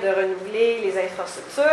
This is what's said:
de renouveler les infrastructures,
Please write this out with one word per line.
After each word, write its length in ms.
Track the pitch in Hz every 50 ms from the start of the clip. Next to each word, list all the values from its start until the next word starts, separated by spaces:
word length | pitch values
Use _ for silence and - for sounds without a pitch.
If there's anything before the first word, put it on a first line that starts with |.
de 60 | 196 196
renouveler 720 | 190 190 190 190 185 185 185 208 214 226 233 233 233 226
les 160 | 208 190 190 190 185
infrastructures, 600 | 185 - 190 175 - - - - - - 277 294 311